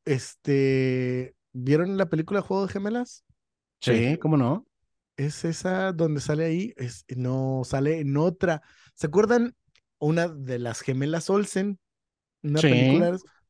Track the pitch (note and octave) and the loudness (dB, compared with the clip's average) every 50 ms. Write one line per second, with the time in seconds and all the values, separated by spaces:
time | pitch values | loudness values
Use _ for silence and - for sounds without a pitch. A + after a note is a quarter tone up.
0 | _ - C#3+ B2+ - - - _ _ D3 C#3+ C#3 C3+ C3+ C3+ C3 C3 C3 B2+ B2+ | _ -2 -2 -2 -2 -8 -16 _ _ 0 2 4 4 4 2 2 2 0 0 0
1 | B2+ B2+ B2+ B2+ B2+ B2+ - _ _ _ _ C3 B2 C3 C#3+ D#3 F3 F#3 G3 F#3+ | -2 -2 -4 -4 -6 -8 -14 _ _ _ _ -8 0 2 2 4 2 0 0 -2
2 | F#3+ E3 - D#3+ D#3+ - G3+ G3+ F#3+ - G3 F#3+ G3 F#3 - G3+ G3 G#3 A3 B3 | 0 0 0 -2 -2 0 -2 -4 -2 0 -2 -2 -2 -2 -6 -6 -6 -4 -4 -4
3 | B3 - - - _ _ _ _ _ _ _ _ _ _ _ _ - C3 B2 A2 | -6 -8 -12 -20 _ _ _ _ _ _ _ _ _ _ _ _ -2 0 2 2
4 | A#2 B2+ D3+ E3 - D#3 D#3 D3 B2+ A#2 D3 A3 - _ _ _ _ _ _ _ | 2 0 0 0 0 2 2 4 4 2 0 -2 -4 _ _ _ _ _ _ _
5 | _ _ _ - C3+ D3+ D3+ - - E3+ E3 - - F#3 F#3 F#3 F#3+ F#3+ F#3 D#3+ | _ _ _ -6 -6 -6 -6 -6 -6 -6 -6 -4 -4 -4 -2 -2 -2 -2 -2 0
6 | E3+ D#3+ D3+ C#3+ B2+ - D3+ D3+ E3 E3 D#3+ F3 F#3+ A#3+ - - B2+ B2 - - | 0 0 0 -2 -2 -2 -2 -2 0 -2 -2 -2 -4 -6 -8 -10 -10 -10 -10 -14
7 | - _ C3 B2 B2+ B2+ B2+ C3 C3 C3 C3 C3 B2+ - - C3+ C#3 D3 D#3+ E3 | -16 _ -8 -6 -4 -2 -2 -2 -2 -2 -2 -4 -4 -4 -2 -2 0 0 0 -2
8 | D3+ C#3 C#3 C#3+ D#3 F3+ F3+ - - F3 D#3+ D3+ - _ _ _ _ - _ - | -2 -2 0 2 0 0 0 0 0 0 0 -2 -6 _ _ _ _ -20 _ -8
9 | - D#3 D3 F#3+ G#3+ G#3 A#3+ A#3+ A#3 A#3+ - _ _ _ _ _ _ _ _ _ | -6 0 2 2 4 4 4 2 2 0 -4 _ _ _ _ _ _ _ _ _
10 | D3+ D3+ D#3+ E3+ E3+ F3 D#3+ C#3+ C3+ B2+ B2+ A#2+ A#2+ A#2+ A2 - - - C3 C3 | -2 0 0 0 0 -2 -4 -8 -8 -6 -6 -4 -4 -6 -6 -6 -4 -4 -2 -2
11 | C#3 D3 D#3+ E3 - - F#3+ G3+ G#3 F#3+ - F#3+ F#3+ G3+ G3 - _ _ _ _ | -2 -2 -2 -4 -2 0 0 0 0 0 -2 -2 -2 -2 -4 -8 _ _ _ _
12 | _ _ _ _ _ _ _ _ - D3+ C#3+ D#3 D#3+ D3 B2+ A#2+ B2+ C3 C3+ E3 | _ _ _ _ _ _ _ _ -4 -2 0 4 6 6 6 6 6 6 6 6
13 | F3 F3 F3 F#3 - _ _ _ _ _ | 4 2 0 -2 -8 _ _ _ _ _